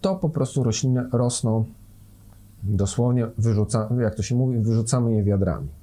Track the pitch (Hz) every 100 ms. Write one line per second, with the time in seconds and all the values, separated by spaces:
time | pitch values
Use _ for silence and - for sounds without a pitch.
0 | 190 185 156 156 127 143 123 110 135 127
1 | 123 117 120 - 117 110 110 - - -
2 | - - - - - - 98 95 98 -
3 | 120 123 117 - 110 104 104 113 107 123
4 | 113 - 101 123 131 123 110 113 113 127
5 | 117 110 101 98 92 78 71 -